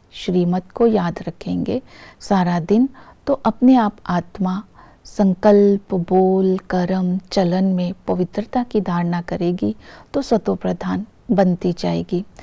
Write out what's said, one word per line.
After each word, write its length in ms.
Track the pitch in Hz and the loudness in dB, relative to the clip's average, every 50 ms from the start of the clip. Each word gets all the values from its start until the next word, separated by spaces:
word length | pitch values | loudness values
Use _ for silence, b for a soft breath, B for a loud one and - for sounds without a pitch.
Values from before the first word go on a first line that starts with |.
| _ _ - | _ _ -18
श्रीमत 560 | - - - 180 180 175 175 180 180 - - | -10 -6 -2 0 2 2 2 0 -2 -4 -8
को 140 | - - 233 233 | -2 0 2 2
याद 320 | 220 202 175 175 - - | 2 2 0 -2 -4 -6
रखेंगे 600 | 185 - - - - 175 175 - - - - 254 B B B B B B B B | -10 -12 -12 -10 -8 -6 -4 -4 -4 -4 -4 -6 B B B B B B B B
सारा 400 | - - 202 190 180 175 175 175 | -4 -2 0 0 2 0 0 -2
दिन 260 | 160 - 202 226 254 269 B B B B B B _ - | 0 0 2 2 2 0 B B B B B B _ -4
तो 60 | 277 - - | -4 -2 -2
अपने 300 | 226 214 - 247 254 262 | -4 -2 2 4 6 6
आप 200 | 247 220 208 - - - - | 6 4 0 -2 -6 -8 -4
आत्मा 540 | 180 180 170 - - - 185 185 185 196 - - b b b b b b b | -4 -4 -4 -6 -6 -4 -4 -2 -2 -4 -8 -12 b b b b b b b
संकल्प, 880 | - - - 208 190 180 - - 214 202 202 202 202 202 196 - _ 196 | -14 -2 0 2 2 2 4 4 4 6 6 6 4 2 0 -2 _ -4
बोल, 640 | 185 170 - 185 185 185 185 190 190 190 190 185 190 - - | -4 -2 0 2 2 4 4 2 2 2 2 0 -2 -4 -4
कर्म, 480 | - 180 180 175 190 190 185 180 180 190 - - | -2 -2 -2 0 -2 -2 0 -2 -2 -4 -6 -4
चलन 320 | - 202 185 175 175 190 190 | -2 0 0 2 2 0 0
में 280 | 190 185 180 180 175 190 - - - | 0 0 -2 -2 -4 -6 -8 -6 -4
पवित्रता 540 | 185 180 185 - - - 214 - - 247 240 | -2 -2 -2 -4 -4 -8 -8 -4 -4 -4 -4
की 180 | - - 214 | -2 -2 -2
धारणा 380 | 190 - 175 175 175 175 175 175 | -2 -2 -2 -2 -2 -2 -2 -4
करेगी 540 | 170 - 170 - 170 175 180 185 208 208 220 B B B B B B B - | -4 -6 -6 -2 -2 -2 -2 -2 -2 -4 -4 B B B B B B B -6
तो 80 | 277 | -6
सतो 340 | 277 - 240 208 - 208 190 | -2 0 0 0 0 -2 -4
प्रधान 500 | 185 - 185 180 175 - 185 185 180 214 - _ _ _ - | -4 -4 -6 -6 -4 -4 -4 -4 -4 -6 -10 _ _ _ -2
बनती 400 | 208 180 196 185 175 175 - 180 170 | 0 2 2 2 2 0 -2 -4 -4
जाएगी। 500 | - - 175 170 170 170 - 185 175 202 - - B | -2 -4 -4 -4 -4 -4 -4 -6 -6 -6 -8 -14 B